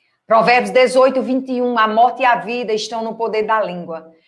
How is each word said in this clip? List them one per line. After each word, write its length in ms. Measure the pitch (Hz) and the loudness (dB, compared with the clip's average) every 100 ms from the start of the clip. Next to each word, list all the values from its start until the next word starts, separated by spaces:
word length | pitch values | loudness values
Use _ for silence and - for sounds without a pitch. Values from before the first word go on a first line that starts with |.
| _ _ - | _ _ 0
Provérbios 460 | 226 208 247 202 | 2 4 2 2
dezoito, 500 | 247 254 254 262 262 | 2 4 4 2 2
vinte 300 | 214 262 262 | -2 -4 -4
e 100 | 247 | -4
um. 160 | 247 240 | -2 0
A 100 | 214 | 0
morte 340 | 214 247 - | 2 2 2
e 40 | 254 | 0
a 100 | 233 | 0
vida 380 | 180 240 220 | -2 -6 -4
estão 300 | 214 - 233 | -4 -6 -8
no 120 | 226 220 | -8 -6
poder 280 | 226 214 | -4 -2
da 180 | 214 220 | 0 -2
língua. 520 | 185 180 170 165 - _ | -2 -6 -10 -14 -16 _